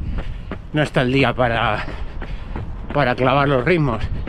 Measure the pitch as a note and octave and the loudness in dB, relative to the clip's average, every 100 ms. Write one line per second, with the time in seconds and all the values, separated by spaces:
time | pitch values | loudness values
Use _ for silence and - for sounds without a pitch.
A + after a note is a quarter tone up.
0 | - - - - - - - D3+ C#3+ D#3+ | -4 -4 -4 -8 -8 -10 -4 0 2 2
1 | B2+ C3+ B2 A#2+ B2 A2+ A2+ G#2 - - | 2 4 2 2 2 2 0 0 -4 -6
2 | - - - - - - - - - C#3+ | -8 -6 -8 -8 -8 -8 -8 -8 -2 2
3 | B2+ B2 B2+ C#3 C#3+ C3+ B2 F3 C#3+ A2 | 2 2 4 4 4 2 2 2 2 0
4 | - - | -2 -2